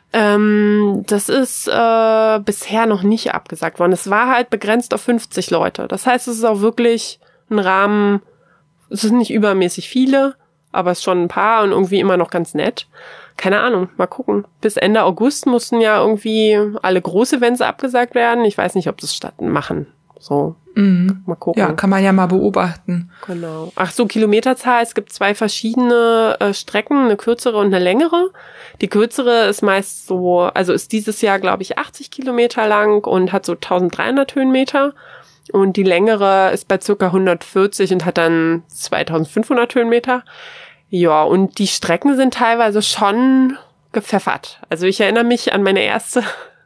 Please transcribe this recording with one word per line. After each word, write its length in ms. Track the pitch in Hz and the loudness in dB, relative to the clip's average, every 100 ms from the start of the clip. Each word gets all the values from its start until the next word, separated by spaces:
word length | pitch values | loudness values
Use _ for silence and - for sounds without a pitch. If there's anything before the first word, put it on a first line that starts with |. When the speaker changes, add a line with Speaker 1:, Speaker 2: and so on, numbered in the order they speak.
| - | -6
Speaker 1:
Ähm, 920 | 226 208 208 214 208 208 208 208 196 190 | 0 2 2 2 4 4 4 2 0 -2
das 240 | 202 - | -4 0
ist, 360 | 269 254 - - | 0 0 -4 -2
äh, 720 | - 233 226 226 220 220 214 | 0 2 2 2 2 2 0
bisher 440 | 202 202 - 214 226 | -2 -6 -4 -2 0
noch 160 | 202 | 2
nicht 300 | 196 220 - | 2 0 -2
abgesagt 440 | - - 165 165 - | -6 -8 -8 -8 -2
worden. 140 | 175 | 0
Es 180 | 185 196 | 0 0
war 180 | 208 247 | 0 2
halt 220 | 247 247 | 0 0
begrenzt 420 | - 202 233 - | -4 -2 -2 -2
auf 80 | 214 | -4
fünfzig 500 | - 233 - - - | -2 -2 -2 -8 -2
Leute. 380 | 165 180 - - | -2 -2 -4 -8
Das 180 | 190 247 | -4 -2
heißt, 220 | 247 247 | -2 -2
es 80 | 226 | -2
ist 60 | |
auch 160 | 226 208 | -2 0
wirklich 580 | 214 220 233 226 - - _ _ _ | 0 0 0 0 -4 -14 _ _ _
ein 80 | 214 | -2
Rahmen, 640 | 185 190 202 208 202 202 - _ _ _ _ _ _ | 2 2 2 2 2 0 -4 _ _ _ _ _ _
es 100 | 208 | -4
sind 140 | 214 247 | 0 2
nicht 160 | 220 | 2
übermäßig 560 | 220 208 190 180 - - | 0 2 2 0 -2 -4
viele, 460 | 254 262 269 277 - _ _ _ | 0 2 2 0 -4 _ _ _
aber 180 | - 175 | -2 -2
es 80 | 180 | -2
ist 60 | |
schon 180 | - 180 | -2 0
ein 40 | 175 | 0
paar 340 | - 208 226 | 0 0 2
und 80 | 202 | 2
irgendwie 300 | - 185 196 | 0 0 0
immer 180 | 196 185 | 2 0
noch 100 | 170 | 0
ganz 240 | 180 165 | -4 -4
nett. 340 | 147 185 - - - - - - - | -2 -4 -4 -14 -20 -20 -20 -20 -6
Keine 220 | 190 208 | -2 0
Ahnung, 280 | 247 202 185 - | 0 0 -2 -4
mal 100 | 180 | -4
gucken. 380 | - 247 202 202 _ | -4 -4 -4 -4 _
Bis 160 | 220 - | -4 0
Ende 280 | 190 220 | 2 2
August 420 | 180 170 247 - - | 2 2 0 0 0
mussten 340 | 240 - 233 | 0 0 0
ja 180 | 220 214 | 2 2
irgendwie 560 | 214 214 220 220 214 208 208 208 | 2 0 -2 2 4 4 0 -2
alle 180 | 185 190 | -2 0
Groß-Events 640 | 180 180 254 277 240 247 | 0 0 0 2 0 2
abgesagt 520 | - - 262 240 240 | -2 0 0 2 0
werden. 300 | 247 233 240 | 2 2 2
Ich 140 | 220 - | 2 0
weiß 160 | 185 | -2
nicht, 140 | 190 156 | -2 -4
ob 100 | - | -6
das 140 | - | -8
statt 260 | - - - | -8 -10 -8
machen 460 | 90 151 - 156 147 _ _ _ | -4 -4 -4 -8 -8 _ _ _
so. 380 | - 143 156 165 - | -4 -2 -2 -6 -6
Speaker 2:
Mhm. 480 | 214 202 180 185 190 180 | 2 4 4 2 -2 -6
Speaker 1:
Mal 80 | 165 | -6
gucken. 240 | - 170 | -4 0
Speaker 2:
Ja, 120 | 180 | 0
kann 180 | 156 196 | 0 0
man 120 | 196 | 2
ja 80 | 190 | 4
mal 140 | 190 180 | 2 2
beobachten. 840 | 185 208 190 185 165 - 175 175 - - | 2 2 0 -2 -4 -6 -6 -6 -14 -12
Speaker 1:
Genau. 460 | 175 165 160 165 - | -10 -10 -10 -10 -6
Ach 140 | 180 | -6
so, 160 | - 220 | -2 -2
Kilometerzahl. 760 | 220 214 208 262 254 254 240 | 0 2 2 0 -2 0 0
Es 120 | 233 | 0
gibt 180 | - 202 | -4 -8
zwei 220 | - 202 | -4 -2
verschiedene, 1040 | 202 214 - 226 226 247 240 233 226 220 - | -2 -4 -4 -4 0 2 2 2 2 0 0
äh, 140 | 202 | -2
Strecken, 500 | 196 - 208 - 285 | -4 -4 -6 0 0
eine 120 | 247 208 | 2 0
kürzere 420 | - 233 247 214 | -2 -2 -2 0
und 80 | 202 | 0
eine 120 | 185 | 2
längere. 520 | 180 220 330 339 370 - - - - - | 2 2 2 0 -2 -4 -20 -20 -20 -8
Die 80 | 196 | -2
kürzere 580 | 202 233 - 247 233 202 | 0 0 0 0 2 2
ist 160 | 208 | 0
meist 440 | 208 190 196 - - | 0 0 -2 -12 -6
so, 360 | 185 180 175 180 | -2 0 2 0
also 180 | - 180 | 0 0
ist 200 | 175 - | -2 -2
dieses 280 | 220 214 208 | -4 -4 -2
Jahr, 180 | 208 196 | 0 0
glaub 200 | 190 196 | 0 -2
ich, 180 | 185 - | -4 -6
achtzig 320 | 311 - 277 | -8 -12 -18
Kilometer 560 | - 262 240 240 240 214 | -10 -4 0 0 0 0
lang 360 | 208 208 208 | 2 2 2
und 280 | 202 185 185 | 0 0 0
hat 120 | 190 185 | -2 -4
so 80 | |
tausenddreihundert 800 | 170 - 180 180 - 226 269 277 | -8 -2 -2 0 0 0 0 -2
Höhenmeter. 600 | 277 262 262 269 277 285 - - - - _ - | 0 2 2 0 0 -2 -4 -18 -20 -20 _ -4
Und 240 | 196 190 190 | 0 2 2
die 60 | |
längere 680 | 190 175 214 214 196 190 190 | 2 2 2 2 2 4 2
ist 160 | 196 - | 0 -2
bei 100 | 190 | -4
circa 320 | - 202 185 | 0 0 0
hundertvierzig 840 | 190 185 170 - 196 196 - 190 | 2 2 0 -2 0 0 0 0
und 120 | 185 | 0
hat 140 | 170 170 | 0 0
dann 440 | 165 165 165 165 - | 2 2 2 -2 -6
zweitausendfünfhundert 1080 | - - 165 - 160 160 214 220 254 233 | -14 -4 -4 -2 -2 -2 -4 0 0 0
Höhenmeter. 480 | 254 233 233 240 247 - - - - - _ _ | 0 2 0 0 -4 -6 -20 -20 -20 -20 _ _
Ja, 320 | 180 170 151 | 0 2 4
und 360 | 156 180 190 - | 4 2 0 0
die 80 | 196 | -4
Strecken 500 | - - 170 285 262 | -2 -2 0 2 2
sind 180 | 262 | 0
teilweise 480 | - 233 233 226 208 | 2 0 2 2 0
schon 760 | 208 - 202 220 262 262 262 277 - _ _ | -2 0 0 2 4 4 2 -2 -14 _ _
gepfeffert. 680 | - - 202 - - - - - | -8 -2 -2 -2 -6 -8 -20 -8
Also 180 | 165 185 | -2 -2
ich 140 | 190 | 0
erinnere 240 | 202 226 | 0 2
mich 280 | 233 240 - | 2 0 0
an 80 | 202 | 0
meine 200 | 196 196 | 2 2
erste, 400 | 208 214 - 247 208 - - _ | 0 -2 -2 -4 -4 -10 -16 _